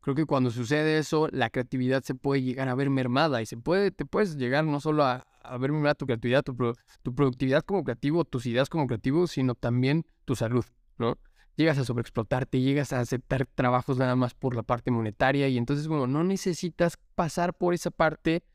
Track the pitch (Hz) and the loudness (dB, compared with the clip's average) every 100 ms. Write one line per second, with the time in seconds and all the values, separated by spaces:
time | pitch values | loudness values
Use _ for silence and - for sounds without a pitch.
0 | - 135 156 139 127 117 117 147 156 156 | -2 -2 0 2 2 0 -2 0 2 0
1 | 147 156 156 - 113 - 123 131 127 131 | 0 0 0 0 -2 -2 -4 -2 0 0
2 | - 131 139 139 127 127 131 127 139 135 | -2 -4 0 0 0 -2 -2 -2 0 0
3 | 127 123 160 127 113 117 123 180 202 - | 0 0 2 0 -4 -8 -2 0 0 -2
4 | 143 190 208 151 123 135 156 143 151 151 | -4 0 -2 0 0 0 0 -2 0 2
5 | 139 127 - _ - 123 135 151 147 147 | 2 0 -8 _ -12 -4 -2 0 0 0
6 | 135 113 120 127 143 123 120 120 _ - | -2 -2 2 2 0 -2 -2 -2 _ -12
7 | - 123 139 127 131 135 - 196 131 120 | -10 2 2 2 2 2 2 -2 -2 -2
8 | 143 165 160 131 120 117 139 170 143 117 | 0 0 0 -2 -2 0 0 0 -2 -2
9 | 131 147 180 - 131 120 120 120 127 156 | 0 2 0 0 -2 0 0 2 2 0
10 | - _ - 127 113 123 - _ _ _ | -2 _ -6 -2 0 0 -2 _ _ _
11 | 117 - - _ _ - 160 139 123 120 | -2 -2 -10 _ _ 0 2 2 0 -2
12 | 117 - 110 127 131 131 131 139 131 131 | -4 -4 -2 -2 0 0 2 0 0 -2
13 | 120 127 - 135 135 - 131 123 120 127 | -2 -4 -2 -2 -2 0 2 2 0 0
14 | 131 127 123 - 135 120 107 120 120 120 | 2 2 0 -2 -4 -4 -2 -2 0 -2
15 | 110 101 131 139 139 127 120 143 156 156 | -2 0 2 2 2 0 0 -2 -2 -2
16 | 127 143 175 196 - 165 180 - 170 - | 0 0 0 0 -2 -4 -6 0 0 0
17 | _ - 170 - 175 - 180 175 175 - | _ -4 -4 0 -4 0 0 0 -4 0
18 | 160 156 - 160 _ | 0 2 0 -2 _